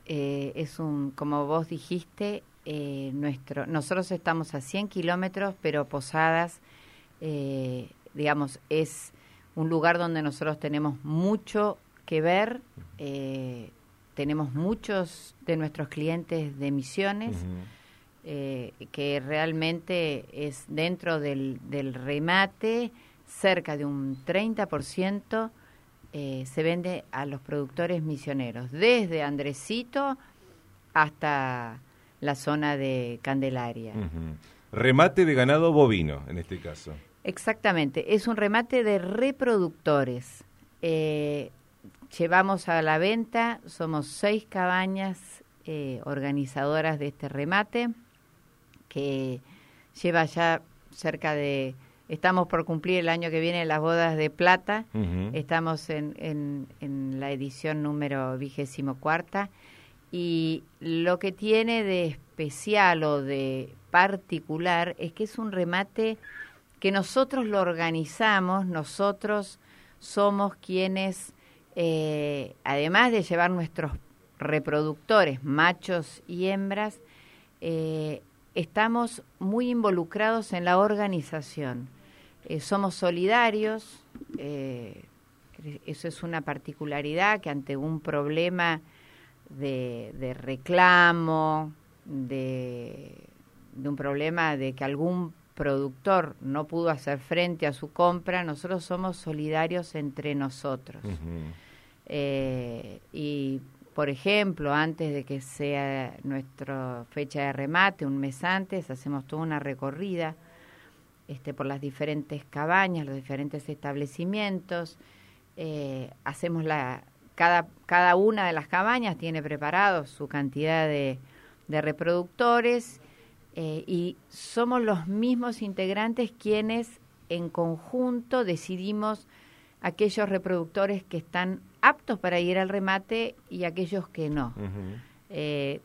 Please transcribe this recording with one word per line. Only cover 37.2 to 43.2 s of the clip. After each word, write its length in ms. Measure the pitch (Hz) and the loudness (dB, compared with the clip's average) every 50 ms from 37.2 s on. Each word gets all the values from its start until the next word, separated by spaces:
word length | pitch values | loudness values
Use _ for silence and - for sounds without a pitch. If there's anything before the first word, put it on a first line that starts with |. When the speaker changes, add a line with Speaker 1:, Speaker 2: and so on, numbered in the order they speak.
| - | -8
Speaker 1:
Exactamente, 920 | - 185 - - - 220 - - 214 185 165 151 139 131 165 - - - | -8 -8 -4 -2 -4 -2 0 2 2 4 4 2 0 0 -2 0 2 2
es 120 | 214 196 | 2 4
un 100 | 233 226 | 2 0
remate 480 | 214 208 202 208 226 240 240 - 254 233 | 2 2 2 4 2 2 2 2 2 4
de 140 | 214 208 196 | 4 4 2
reproductores. 1500 | 175 185 196 214 247 269 269 277 269 247 233 208 180 165 165 - - 160 151 143 135 127 123 123 127 - - - - - - - - - _ _ - | 2 0 0 0 2 0 0 0 2 2 4 4 2 2 -2 -2 2 4 4 4 4 2 -2 -4 -8 -12 -16 -20 -20 -20 -20 -20 -20 -20 _ _ -2
Eh, 680 | 170 160 160 156 156 151 151 147 147 147 147 127 - - - _ _ _ _ - - - - - - - - | 0 2 2 2 2 0 0 0 0 -2 -2 -4 -8 -12 -18 _ _ _ _ -20 -20 -20 -20 -20 -10 -4 -2
llevamos 500 | 170 165 175 185 190 196 196 175 - - | 2 4 6 6 6 6 2 0 0 2
a 120 | 170 165 160 | 2 4 4
la 160 | 156 156 156 | 4 4 4
venta, 640 | 170 196 220 233 | 4 4 2 2